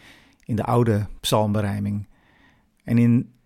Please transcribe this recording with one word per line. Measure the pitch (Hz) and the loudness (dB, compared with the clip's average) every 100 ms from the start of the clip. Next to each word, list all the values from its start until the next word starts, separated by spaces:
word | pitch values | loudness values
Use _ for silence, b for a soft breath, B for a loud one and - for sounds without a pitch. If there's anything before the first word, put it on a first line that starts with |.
| b b b b | b b b b
in | b 107 | b -4
de | |
oude | - 120 117 104 104 - | 0 2 2 0 -2 -8
psalmberijming? | - 110 107 104 101 101 101 104 101 b b b b b b b | -2 0 0 0 -2 -4 -4 -6 -10 b b b b b b b
En | - 117 | -2 2
in | 120 120 - _ | 4 2 0 _